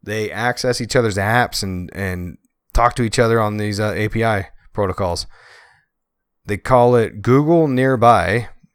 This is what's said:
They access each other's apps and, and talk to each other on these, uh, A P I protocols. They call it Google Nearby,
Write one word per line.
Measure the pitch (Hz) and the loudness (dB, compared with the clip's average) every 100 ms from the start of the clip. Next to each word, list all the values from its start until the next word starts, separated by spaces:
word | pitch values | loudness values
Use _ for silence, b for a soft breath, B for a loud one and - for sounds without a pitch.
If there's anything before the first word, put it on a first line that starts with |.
They | - 107 107 | -8 -6 -6
access | 85 120 117 131 123 | -4 -6 -2 -2 -4
each | 117 - | 0 0
other's | 113 98 | 0 0
apps | 101 120 - - | 0 0 0 -4
and, | 98 90 90 | -6 -6 -8
and | - 95 90 87 - _ _ _ | -8 -6 -6 -10 -14 _ _ _
talk | - 120 - | 0 0 0
to | |
each | 117 - | -2 2
other | 113 113 | 2 2
on | 107 107 | 0 -2
these, | 104 101 | -4 -2
uh, | 107 92 | -2 -2
A | 107 | -4
P | 110 | -2
I | 113 104 95 - _ | -2 -2 -4 -16 _
protocols. | - 101 92 92 85 - b b b b b b _ _ _ _ _ | -4 -4 -2 -4 -4 -10 b b b b b b _ _ _ _ _
They | - 101 | -10 -8
call | - 127 120 | 2 4 6
it | 123 107 - | 4 0 -4
Google | 101 131 147 170 156 | 2 2 4 2 2
Nearby, | 127 131 131 117 110 87 107 120 - _ | 2 0 4 6 4 2 -2 -4 -16 _